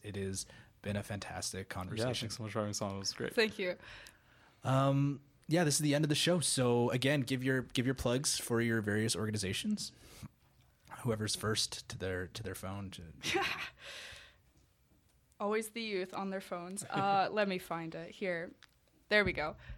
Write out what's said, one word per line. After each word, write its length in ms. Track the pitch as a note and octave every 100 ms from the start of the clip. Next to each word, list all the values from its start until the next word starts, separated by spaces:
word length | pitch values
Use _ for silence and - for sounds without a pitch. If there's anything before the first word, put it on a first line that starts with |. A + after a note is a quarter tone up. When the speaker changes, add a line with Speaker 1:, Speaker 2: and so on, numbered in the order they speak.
Speaker 1:
It 120 | G#2
has 300 | G2 F#2+ F#2+ - - - _
been 140 | G2 G2+
a 60 |
fantastic 680 | - G#2 - F#2 - F#2+ F#2+
conversation. 380 | G2 F#2 A2 B2
Speaker 2:
Yeah, 60 |
thanks 220 | A#2 A2 -
so 60 |
much 100 | G#2+
for 60 | A2
having 140 | G#2
us 100 | G2+
on. 140 | G2+ G2
It 20 |
was 160 | G2+
great. 200 | - -
Speaker 3:
Thank 240 | - A3 G#3
you. 180 | F3+ F3 - - - - _ - - _
Speaker 1:
Um, 580 | B2 C3+ C#3 C#3 C#3+ C3+ - _ -
yeah, 160 | E3
this 120 | D#3 C#3
is 40 |
the 140 | D3+
end 100 | C#3+
of 60 | D3+
the 40 |
show. 260 | D3 F3 F3+
So 500 | C3 - B2 A#2+ A#2+
again, 320 | C3 C3 D3
give 200 | B2+ C3
your, 200 | C3 C3
give 240 | B2 - B2
your 80 |
plugs 420 | C3 A#2+ B2+ D3 -
for 240 | - A#2
your 220 | A#2 A2+
various 340 | G#2 G#2+ A2 F2
organizations. 760 | G#2+ G#2+ F#2+ F#2+ G#3+ G#3 - - - - - _ _ _ _ _ - -
Whoever's 360 | A#2+ G#2+ G#2+
first 540 | - G#2 A2 - - -
to 100 | -
their, 280 | F#2 F2+ F2
to 160 | -
their 120 | G2+
phone. 360 | F#2+ F#2+ G2 F#2+
To 500 | F#2 E2+ - - G4
Speaker 3:
<laughs> 0 | F4+ - - - - - - - - _ _ _ _ _ _ _ _ _ _ -
Always 300 | G3+ A3 A3
the 100 | A#3
youth 320 | A3 F#3+ F#3
on 160 | - G3
their 140 | F#3+
phones. 420 | - F3+ F3 G3+
Uh, 440 | - G3+ G3 G3 F#3
<laughs> 40 |
let 160 | G#3+ G3+
me 80 | F#3
find 380 | - E3 E3
it 160 | D#3+ E3+
here. 400 | - F#3+ E3+ F#3 - - _ _ _ -
There 160 | G#3
we 80 | F#3+
go. 240 | D3+ D#3 - -